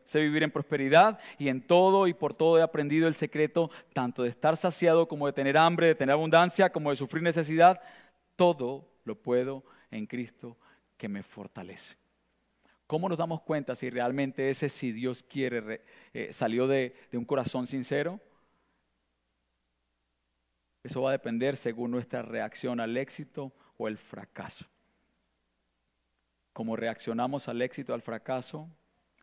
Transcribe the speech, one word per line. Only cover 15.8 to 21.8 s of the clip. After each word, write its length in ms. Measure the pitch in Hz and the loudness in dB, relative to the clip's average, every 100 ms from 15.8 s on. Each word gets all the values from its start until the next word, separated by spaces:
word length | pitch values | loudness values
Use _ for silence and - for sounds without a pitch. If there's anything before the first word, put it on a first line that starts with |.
| - - _ | -14 -20 _
eh, 180 | 117 110 | -10 -8
salió 360 | - 117 117 131 | -4 -2 0 2
de, 280 | 135 127 - _ | 2 -2 -8 _
de 60 | 123 | -8
un 80 | 117 | -2
corazón 400 | 135 123 127 123 | -2 -2 -4 -6
sincero? 540 | 135 120 143 156 196 - _ _ _ _ _ _ _ _ _ _ _ _ _ _ _ _ _ _ _ _ _ _ _ _ _ | -6 -4 -4 -4 -8 -16 _ _ _ _ _ _ _ _ _ _ _ _ _ _ _ _ _ _ _ _ _ _ _ _ _
Eso 180 | 120 131 | -10 -4
va 80 | 131 | -2
a 40 | |
depender 420 | 135 - 117 131 135 | -2 -4 -2 -2 -2
según 360 | 120 113 | -6 -6